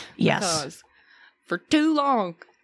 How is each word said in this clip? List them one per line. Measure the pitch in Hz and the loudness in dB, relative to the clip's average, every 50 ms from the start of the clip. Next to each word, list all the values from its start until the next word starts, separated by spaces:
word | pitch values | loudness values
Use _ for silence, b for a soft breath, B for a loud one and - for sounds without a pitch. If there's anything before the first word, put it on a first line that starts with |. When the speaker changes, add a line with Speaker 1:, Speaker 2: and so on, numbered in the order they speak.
| B B B | B B B
Speaker 1:
Yes. | B - - - - 208 180 165 156 | B 2 2 2 2 0 -2 -2 -4
Speaker 2:
Because | 143 135 - - - _ _ b b b b b b b b b _ | -4 -8 -12 -18 -20 _ _ b b b b b b b b b _
for | - 170 180 | -8 -8 -8
too | - - - 311 302 320 320 | -4 0 0 2 2 2 2
long, | 294 285 277 269 233 196 180 165 - - _ _ _ | 0 2 2 2 0 0 -2 -6 -12 -18 _ _ _